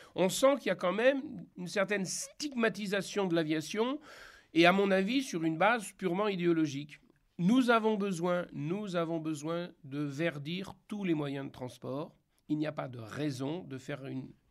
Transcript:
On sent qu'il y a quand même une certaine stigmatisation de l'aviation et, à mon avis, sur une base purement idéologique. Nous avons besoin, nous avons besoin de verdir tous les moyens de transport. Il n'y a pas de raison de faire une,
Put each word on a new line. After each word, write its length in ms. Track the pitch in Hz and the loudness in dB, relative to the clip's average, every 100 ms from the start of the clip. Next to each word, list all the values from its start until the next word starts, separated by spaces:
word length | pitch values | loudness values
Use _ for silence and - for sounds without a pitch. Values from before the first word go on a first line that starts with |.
| - | -8
On 140 | - 185 | 0 0
sent 280 | 180 269 285 | 4 4 4
qu'il 80 | 202 | 0
y 60 | |
a 40 | 180 | 0
quand 160 | 180 | 0
même 300 | 196 254 277 - 170 - - | 4 4 2 -2 -10 -12 -10
une 120 | 175 | -4
certaine 360 | 208 196 202 | 0 0 0
stigmatisation 1200 | 165 - - - 302 247 226 196 208 196 175 202 190 | -2 -4 -8 -8 -6 0 0 0 -2 -2 -2 -2 2
de 80 | |
l'aviation 640 | 170 156 156 151 214 247 294 - - - - _ | 2 2 -2 -2 -2 -2 -2 -10 -20 -20 -20 _
et, 140 | 160 170 | 6 6
à 60 | |
mon 180 | 196 202 | 6 4
avis, 320 | 190 190 269 | 4 2 0
sur 200 | 262 165 | -2 -2
une 120 | 160 160 | 0 2
base 340 | 190 233 185 | 4 2 -2
purement 360 | - 185 180 214 | -4 -2 0 0
idéologique. 720 | 185 175 165 151 139 147 - _ _ _ - | 2 2 2 2 -2 -10 -16 _ _ _ 0
Nous 320 | 175 254 240 | 4 6 6
avons 260 | 233 220 214 | 4 4 2
besoin, 500 | 202 165 180 180 170 | 0 0 0 0 -4
nous 420 | 143 147 202 208 | -6 -4 -4 -2
avons 240 | 175 165 165 | -2 -2 -2
besoin 520 | 156 151 151 170 175 - | -4 -4 -4 -4 -6 -12
de 160 | 139 143 | -10 -6
verdir 760 | 147 135 170 147 143 175 185 - - | -4 -2 -2 -2 -6 -6 -8 -14 -10
tous 160 | 208 | -4
les 120 | 185 | 0
moyens 320 | 151 143 139 131 | 0 -2 -4 -8
de 40 | |
transport. 640 | - 127 - 127 135 170 _ _ _ - | -8 -12 -10 -8 -8 -8 _ _ _ -4
Il 80 | 151 | -2
n'y 80 | 151 | -2
a 60 | |
pas 160 | 147 143 | -4 -8
de 100 | 120 | -10
raison 680 | 110 101 151 123 135 175 | -10 -4 -4 -2 -4 -6
de 140 | 165 131 | -8 -12
faire 260 | - 143 135 | -10 -10 -8
une, 220 | 131 - - _ | -10 -10 -16 _